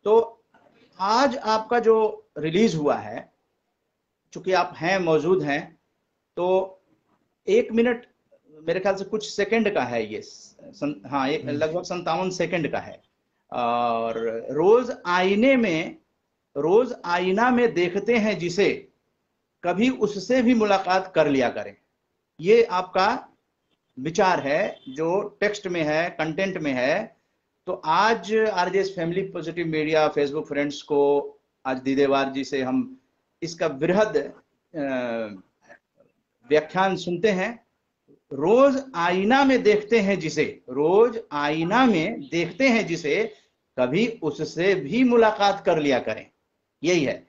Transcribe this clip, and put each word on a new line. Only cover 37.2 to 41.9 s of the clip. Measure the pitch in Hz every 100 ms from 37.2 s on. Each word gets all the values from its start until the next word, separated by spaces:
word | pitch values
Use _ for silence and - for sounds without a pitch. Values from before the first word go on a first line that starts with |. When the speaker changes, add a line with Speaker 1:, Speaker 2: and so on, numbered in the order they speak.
| 214
Speaker 1:
हैं। | 185 202 240 _ _ _ _ _ _ _
रोज | 135 160 240 277 262 -
आईना | 170 175 185 202 269
में | 269 254
देखते | 208 208 - 233
हैं | 196 190
जिसे, | 156 151 147 - -
रोज | 127 156 190 240 226 -
आईना | 147 147 156 165 226
में | 262